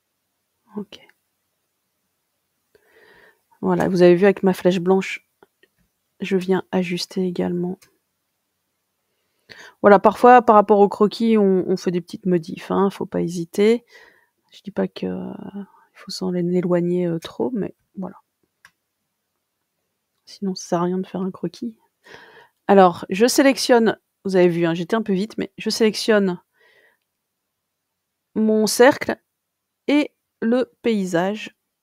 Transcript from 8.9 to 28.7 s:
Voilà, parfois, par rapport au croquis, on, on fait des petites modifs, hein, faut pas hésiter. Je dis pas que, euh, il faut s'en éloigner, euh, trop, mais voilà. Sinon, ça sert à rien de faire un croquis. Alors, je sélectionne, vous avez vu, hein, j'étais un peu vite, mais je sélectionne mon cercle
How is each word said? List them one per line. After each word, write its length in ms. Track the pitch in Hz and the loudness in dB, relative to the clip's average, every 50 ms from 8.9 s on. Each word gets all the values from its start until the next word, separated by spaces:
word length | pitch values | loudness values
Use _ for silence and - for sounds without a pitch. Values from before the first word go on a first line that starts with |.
| _ _ _ _ _ _ _ _ _ _ _ - - - - - _ - | _ _ _ _ _ _ _ _ _ _ _ -20 -20 -20 -20 -20 _ 0
Voilà, 180 | - 202 208 285 | 4 4 6 6
parfois, 420 | - 214 196 - - 247 247 247 | 4 2 2 4 6 8 8 8
par 140 | 233 - 214 | 6 6 4
rapport 240 | 208 202 - 214 202 | 4 6 4 4 4
au 100 | 202 196 | 4 2
croquis, 480 | - - 214 196 - - 226 226 220 | 2 0 0 0 0 -2 0 2 2
on, 320 | 214 202 190 190 185 - - | 2 2 2 2 0 0 -2
on 80 | 190 | -4
fait 140 | - - 190 | -4 -4 -4
des 100 | 175 180 | -4 -6
petites 240 | 165 - - - - | -6 -10 -14 -8 -4
modifs, 460 | 185 180 170 160 - 185 - - - | -2 -2 -2 -2 -6 -14 -14 -8 -4
hein, 180 | 180 185 196 196 | -2 0 0 -2
faut 160 | - - - | -2 -6 -10
pas 160 | - - 175 | -6 -6 -6
hésiter. 640 | 175 170 175 175 170 - - 202 202 220 233 240 _ _ _ - - _ _ _ _ _ _ _ _ _ | -6 -4 -6 -8 -10 -6 -2 0 2 2 2 0 _ _ _ -20 -20 _ _ _ _ _ _ _ _ _
Je 100 | _ - - | _ -20 -18
dis 80 | 196 | -12
pas 160 | - 196 190 | -8 -6 -6
que, 180 | 185 - - 190 | -6 -8 -10 -10
euh, 280 | 185 180 185 185 185 - - - 190 196 | -10 -10 -10 -12 -14 -14 -16 -18 -16 -16
il 420 | 202 196 _ _ _ _ _ _ | -16 -18 _ _ _ _ _ _
faut 140 | - - 190 | -20 -18 -16
s'en 220 | - - 190 185 180 | -12 -8 -6 -6 -4
éloigner, 720 | 180 170 175 180 180 185 175 180 175 175 175 180 180 180 | -4 -2 -2 -2 -2 -2 0 -2 -2 -2 -2 -2 -4 -4
euh, 140 | 170 165 165 | -4 -6 -6
trop, 320 | - - - - 233 254 | -10 -12 -8 -6 -6 -6
mais 240 | 254 202 - - - _ _ _ - | -4 -6 -8 -8 -12 _ _ _ -16
voilà. 200 | 196 185 180 - - _ _ _ _ _ _ _ _ _ - _ _ _ _ _ _ _ _ _ _ _ _ _ _ _ _ _ _ _ _ _ _ _ _ _ _ _ _ _ _ _ | -14 -14 -14 -14 -18 _ _ _ _ _ _ _ _ _ -20 _ _ _ _ _ _ _ _ _ _ _ _ _ _ _ _ _ _ _ _ _ _ _ _ _ _ _ _ _ _ _
Sinon, 300 | - - - 202 190 185 | -20 -14 -10 -8 -8 -8
ça 120 | - - | -8 -8
sert 140 | - 180 170 | -6 -4 -4
à 40 | 175 | -2
rien 120 | 180 185 | -2 -4
de 80 | 185 190 | -6 -6
faire 160 | - - 180 | -8 -8 -8
un 100 | 190 190 | -8 -8
croquis. 460 | - - - 170 - - 240 233 220 _ _ _ _ _ _ - - - - - - - - _ _ _ _ | -10 -10 -12 -12 -10 -10 -14 -14 -14 _ _ _ _ _ _ -20 -20 -20 -20 -20 -20 -20 -20 _ _ _ _
Alors, 380 | - 196 196 185 180 170 - - - | 2 6 6 6 6 4 -2 -8 -6
je 180 | 190 185 233 | -2 0 2
sélectionne, 720 | 254 - 320 269 277 240 - - - 247 233 226 196 - - _ _ _ _ - | 2 4 4 4 4 2 0 0 2 2 4 4 2 -2 -4 _ _ _ _ -6
vous 100 | 196 185 | -2 2
avez 120 | 180 180 | 4 4
vu, 180 | 180 165 170 170 | 4 2 0 -2
hein, 80 | 165 165 | -2 -2
j'étais 220 | 180 170 - 226 | -4 -4 -4 -4
un 60 | 226 | -4
peu 120 | 214 - 190 | -2 -2 -2
vite, 240 | 180 214 226 - | -4 -4 -6 -8
mais 140 | - - - _ | -10 -10 -10 _
je 120 | - - 220 | -10 -8 -6
sélectionne 720 | - - 226 214 208 - - 233 214 208 196 185 175 - _ _ _ _ _ _ _ _ _ _ _ _ _ _ _ _ _ _ _ _ _ _ _ _ _ _ _ _ _ _ _ _ _ _ _ _ _ _ - | -2 0 0 0 0 -2 -2 0 2 2 2 0 -2 -6 _ _ _ _ _ _ _ _ _ _ _ _ _ _ _ _ _ _ _ _ _ _ _ _ _ _ _ _ _ _ _ _ _ _ _ _ _ _ -4
mon 320 | 208 220 214 214 214 214 | -2 0 2 2 2 0
cercle 500 | 202 | 0